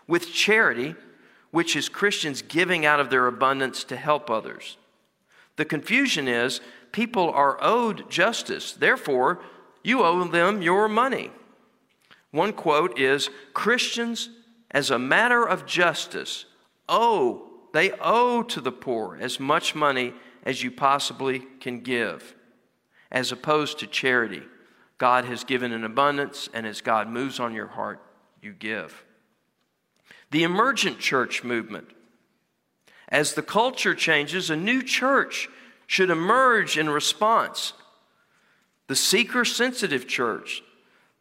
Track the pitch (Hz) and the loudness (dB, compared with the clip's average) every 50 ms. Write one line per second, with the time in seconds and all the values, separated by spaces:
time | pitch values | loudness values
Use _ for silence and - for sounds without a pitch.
0 | _ - 165 175 170 - - - - 202 214 220 220 156 120 117 127 151 170 - | _ 0 0 0 0 -2 -2 0 2 4 4 6 4 4 2 0 -4 -6 -8 -12
1 | - - - _ _ _ _ _ _ _ - 165 165 165 - 147 139 - - - | -18 -20 -20 _ _ _ _ _ _ _ 0 0 0 2 0 -2 -4 -4 -2 -2
2 | 202 202 196 - - 156 135 117 - - - 160 180 175 185 165 151 151 151 147 | 0 0 0 -2 -4 -4 -6 -6 -8 -4 0 0 2 2 2 2 4 4 4 4
3 | 139 120 135 131 127 123 120 113 135 131 135 135 135 123 - - - - 131 123 | 4 2 4 4 4 2 2 2 2 2 2 2 -2 -2 -4 -8 -10 -10 -10 -4
4 | 135 147 151 139 - - 113 110 - 65 55 - - - - - _ _ _ _ | 0 0 0 0 0 -2 -4 -4 -4 -8 -12 -14 -16 -18 -18 -20 _ _ _ _
5 | _ _ _ _ _ _ _ _ _ _ _ - 156 156 165 151 - - 214 262 | _ _ _ _ _ _ _ _ _ _ _ -6 -4 -4 -4 -6 -2 0 0 2
6 | 277 - - 160 139 131 120 117 120 135 135 - - - - - - _ - 202 | 2 0 0 0 0 0 2 2 0 0 -2 -6 -10 -16 -20 -20 -20 _ -4 -4
7 | 240 226 240 202 175 156 - 143 143 139 131 - 139 165 214 247 240 220 190 147 | -4 0 0 0 0 2 4 4 4 4 2 2 2 2 2 2 2 0 -2 -4
8 | - - - 160 180 226 226 - - - 95 73 - - - - 139 196 233 - | -8 -4 0 2 2 2 0 -2 -6 -6 -8 -8 -8 -10 -4 2 2 2 2 2
9 | - 151 135 123 127 151 180 175 - - - - - _ _ _ - 185 247 262 | 0 0 2 2 2 2 2 -2 -6 -16 -20 -20 -20 _ _ _ -2 0 2 4
10 | 196 165 170 180 180 170 170 170 170 190 214 208 175 165 180 202 214 220 208 220 | 4 4 4 2 0 0 2 2 4 4 2 2 2 2 4 4 2 2 2 2
11 | 254 269 233 127 76 - - - - _ _ _ _ _ _ _ _ _ _ _ | 2 2 0 -4 -6 -10 -14 -20 -20 _ _ _ _ _ _ _ _ _ _ _
12 | _ _ - _ _ _ - 147 180 214 208 - - 165 147 151 165 185 - 131 | _ _ -20 _ _ _ -2 0 0 0 -2 -2 0 2 4 4 2 0 0 0
13 | 135 131 139 143 135 - - - - - - - - 208 240 240 - - - 233 | 2 2 2 2 0 -4 -6 -12 -18 -10 -6 -2 0 2 2 2 0 -2 -4 -4
14 | 233 233 233 - - - - - _ _ _ _ _ - - 139 139 135 131 117 | -4 -4 -6 -6 -10 -12 -14 -20 _ _ _ _ _ -2 0 0 2 2 2 0
15 | 127 135 156 190 226 247 247 240 233 196 185 160 143 - - 165 175 170 151 - | 2 4 4 4 4 4 4 2 2 2 0 -2 -4 -4 0 2 2 2 2 0
16 | - - - 87 67 - - - - - _ _ _ _ _ _ _ - 165 202 | -6 -8 -8 -10 -8 -8 -10 -12 -14 -18 _ _ _ _ _ _ _ 0 0 2
17 | 233 233 220 180 131 120 101 - - - - - - _ - 156 175 190 - - | 4 2 2 2 2 0 0 -4 -10 -18 -20 -20 -14 _ 0 2 2 2 0 -2
18 | - 165 208 233 247 247 240 240 226 233 - 160 123 131 123 - - 139 123 113 | 0 2 2 4 4 2 2 0 -2 -4 -6 -6 -6 -6 -6 -6 -6 -4 -4 -4
19 | 107 90 85 73 101 127 120 - 135 139 151 170 170 - - 156 151 143 135 127 | -4 -6 -8 -8 -8 -8 -6 -4 0 0 0 2 0 -2 -2 0 0 0 2 0
20 | 123 120 123 - - - - _ - 131 135 120 123 123 123 - 143 135 139 143 | -2 -4 -8 -12 -20 -20 -20 _ -6 -6 -4 -4 -6 -8 -4 0 2 2 2 2
21 | 139 - 123 117 135 135 131 131 123 - - - - 131 123 117 120 131 127 120 | 0 -4 -6 -4 -4 -4 -4 -4 -8 -14 -20 -14 -10 -10 -10 -8 -6 -4 -2 -2
22 | 113 98 80 - - - - _ _ _ _ _ _ _ _ _ _ _ _ _ | -2 -2 -4 -8 -14 -20 -20 _ _ _ _ _ _ _ _ _ _ _ _ _
23 | _ _ - 127 127 123 127 120 - 156 151 151 147 139 - - 214 208 - - | _ _ -2 -2 -2 -2 -6 -4 -2 0 0 2 0 -2 -6 -10 -10 -6 -4 -2
24 | - 131 127 123 113 104 95 76 69 - - _ _ _ _ _ _ _ _ - | 0 2 2 2 2 0 -4 -10 -14 -18 -20 _ _ _ _ _ _ _ _ 0
25 | 127 123 123 127 123 123 123 113 - - 135 123 123 120 117 113 113 110 113 135 | 2 2 4 2 0 -2 -8 -10 -4 -2 -2 -2 -2 -4 -4 -6 -8 -4 0 2
26 | 143 143 143 143 143 - - - - - - 117 113 110 104 - - 123 113 110 | 2 2 2 0 -4 -6 -8 -12 -14 -10 -10 -8 -8 -8 -10 -6 -2 0 0 0
27 | 104 107 117 120 139 135 123 127 123 117 113 110 104 101 - 113 104 104 98 - | 0 -2 -4 -6 -6 -6 -6 -6 -6 -6 -6 -8 -10 -10 -8 -8 -8 -8 -10 -12
28 | - _ _ _ _ _ _ _ - 107 98 - 107 107 110 101 82 78 - - | -18 _ _ _ _ _ _ _ -20 -20 -16 -10 -8 -6 -6 -6 -8 -10 -16 -20
29 | - _ _ _ _ _ _ _ _ _ _ _ _ _ _ _ _ _ _ _ | -20 _ _ _ _ _ _ _ _ _ _ _ _ _ _ _ _ _ _ _
30 | _ - - - _ _ 143 156 165 170 180 196 233 269 254 - 202 180 120 - | _ -20 -20 -20 _ _ 0 2 2 2 2 2 2 2 2 0 -2 -2 -4 -2
31 | - - 147 131 120 - - - - 123 120 117 104 110 104 80 - - - _ | -2 0 2 2 0 0 -4 -6 -4 -4 -4 -4 -4 -6 -10 -14 -14 -18 -20 _
32 | _ _ _ _ _ _ _ _ _ _ _ _ _ _ _ _ _ _ _ - | _ _ _ _ _ _ _ _ _ _ _ _ _ _ _ _ _ _ _ -20
33 | - - - 143 151 143 - 156 147 - - 202 233 262 254 - - 196 165 - | -6 0 0 2 2 0 -2 -6 -6 -2 0 0 0 0 0 0 0 0 0 0
34 | - 165 156 147 147 143 165 185 180 165 156 156 180 220 254 262 254 - - - | 2 2 2 2 2 -2 -4 -4 -2 -2 -2 -2 0 0 0 0 0 -2 -2 0
35 | 247 262 277 240 - - - - - - - - - - - _ _ - - 190 | 2 2 2 2 0 -2 -4 -8 -10 -10 -12 -20 -20 -20 -20 _ _ -2 0 2
36 | 185 180 170 160 170 190 226 254 262 254 233 214 175 147 - 156 156 156 147 147 | 2 2 2 2 2 4 4 6 6 6 4 4 2 0 0 0 0 0 0 0
37 | 143 - - - 208 220 226 196 123 82 - - - - - - - _ _ _ | 0 -2 -2 0 2 2 4 2 2 0 -4 -8 -8 -8 -10 -14 -20 _ _ _
38 | _ _ _ _ _ _ _ _ _ _ _ _ _ _ _ _ _ - 135 - | _ _ _ _ _ _ _ _ _ _ _ _ _ _ _ _ _ -4 -2 0
39 | - - 190 214 240 233 - 247 233 240 - - 240 254 247 - 214 170 143 127 | 2 4 4 2 2 2 0 0 0 0 0 0 0 0 0 -2 -2 -2 -2 -2
40 | - - - - 123 113 98 - - - - - - _ _ _ _ _ _ _ | -2 -4 -4 -2 -2 -2 -2 -4 -8 -10 -12 -12 -12 _ _ _ _ _ _ _
41 | _ _ _ _ | _ _ _ _